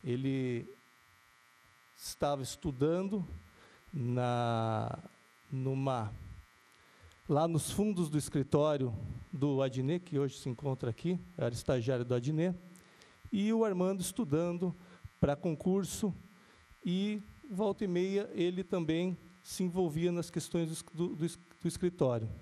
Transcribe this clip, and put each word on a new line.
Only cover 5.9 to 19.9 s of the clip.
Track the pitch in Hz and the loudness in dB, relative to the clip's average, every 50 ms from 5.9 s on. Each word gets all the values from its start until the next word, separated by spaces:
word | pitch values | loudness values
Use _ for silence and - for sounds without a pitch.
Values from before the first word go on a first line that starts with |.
| 131 120 110 107 - - - - - - - _ _ _ _ - - - - - - - - - - - _ | 0 0 -2 -4 -6 -10 -12 -14 -16 -16 -18 _ _ _ _ -20 -20 -20 -20 -20 -20 -20 -20 -20 -20 -18 _
lá | - 151 143 160 | 0 2 2 4
nos | 170 165 151 - - | 4 2 0 0 0
fundos | - - 208 214 208 175 175 180 | 0 2 2 2 2 0 0 2
do | 151 | 0
escritório | 151 - - - 147 131 - - 147 147 151 147 139 131 123 107 95 - - - - - - | -2 -2 0 0 0 0 4 4 4 4 4 4 2 0 0 -2 -4 -6 -8 -10 -10 -10 -10
do | - 135 139 147 135 131 | -4 0 0 2 4 2
Adnet, | 135 135 120 131 131 139 170 175 180 | 2 2 0 0 0 0 0 -2 -2
que | - 151 | -2 0
hoje | 139 143 135 - | 0 0 0 -2
se | - - | -6 -6
encontra | 139 120 - 147 139 131 - - 120 | -6 -6 -4 -4 -4 -4 -2 -2 -4
aqui, | 110 - - 170 180 175 - - - | -4 -2 -2 -2 -2 -2 -4 -10 -6
eu | - 120 | -2 -2
era | 120 117 | -2 -2
estagiário | - - - 139 127 113 127 131 120 123 | -2 0 0 0 2 2 2 0 0 2
do | 120 123 | 0 0
Adnet, | 123 120 143 156 156 165 185 180 175 - - - - - - - - - - - - _ - | 0 0 0 0 2 2 0 0 -4 -10 -18 -20 -20 -20 -20 -20 -20 -20 -20 -20 -20 _ -4
e | - 196 202 214 | -2 0 2 4
o | 226 226 226 | 4 4 4
Armando | 214 190 180 180 185 196 190 | 4 4 2 2 2 2 0
estudando | 180 - - - 233 147 139 156 170 175 175 175 185 180 160 - - - - - - - _ _ | -2 -4 -2 -2 0 2 2 2 2 0 0 0 0 -2 -2 -4 -14 -20 -20 -20 -20 -20 _ _
pra | - 139 143 | 2 2 2
concurso, | 143 - 175 156 139 - 185 190 196 190 - - - - 202 - - - - - - - - - - - _ - _ - | 2 0 -2 -2 2 2 2 4 4 2 0 -2 -2 -2 -2 -2 -4 -12 -20 -20 -20 -20 -20 -20 -20 -20 _ -20 _ -2
e | 180 175 185 196 208 214 208 202 - - - - 285 | 0 2 2 2 0 -2 -4 -6 -12 -18 -20 -14 -8
volta | 202 180 220 196 196 - 220 | -2 0 0 0 0 0 0
e | |
meia | 190 175 175 185 190 196 196 202 - - | 2 2 2 2 4 2 0 0 -2 -2
ele | 208 170 180 180 180 185 | 0 0 0 0 -2 -4
também | - - 180 165 151 160 165 180 185 180 - - - - - _ | -2 -2 0 2 2 2 2 2 0 -2 -4 -8 -20 -20 -20 _
se | - - - 190 | -14 -2 0 0
envolvia | 180 170 185 185 165 | 0 2 2 0 2